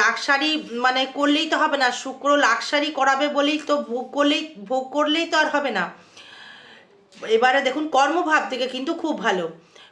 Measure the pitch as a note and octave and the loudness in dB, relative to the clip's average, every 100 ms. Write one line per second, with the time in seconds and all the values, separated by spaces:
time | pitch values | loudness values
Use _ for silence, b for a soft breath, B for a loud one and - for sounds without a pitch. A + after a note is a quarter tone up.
0 | G#3+ A#3 - C#4 D#4 D#4 G3 A#3 B3+ C4 | 2 2 0 0 0 -2 -4 -2 0 0
1 | C4 C#4 C#4+ D4 D#4+ D4+ D4+ C#4 B3+ - | -2 0 2 2 0 0 2 2 0 -2
2 | C4+ - C#4 C#4+ A#3+ A#3 - D4 D4 C#4+ | -8 -4 2 4 4 2 0 -2 -2 0
3 | C4+ C4 D4 B3+ C#4+ D4+ - D4 A3+ A#3+ | 2 2 0 0 0 0 -2 -2 -2 -6
4 | A#3 C#4 C#4+ D#4 D#4 G3 G3+ C4 C4 C#4+ | -4 0 2 0 -4 -12 -6 -4 -4 -2
5 | D4+ D#4 E4 E4 D4+ D4 C#4 G3+ F3 - | 0 -2 0 0 0 0 -2 -2 -4 -8
6 | B B B B B B B B B _ | B B B B B B B B B _
7 | _ - - A3+ B3+ C4+ B3+ D4+ D4+ C4 | _ -12 0 2 4 4 0 -2 0 2
8 | C#4+ E4+ D#4 D4+ - B3+ B3 C4 C4+ E4 | 4 2 2 0 0 -4 -4 -4 -6 -4
9 | D#4+ G#3+ A3 F#3 E3 - B B B | -4 -2 0 0 -2 -8 B B B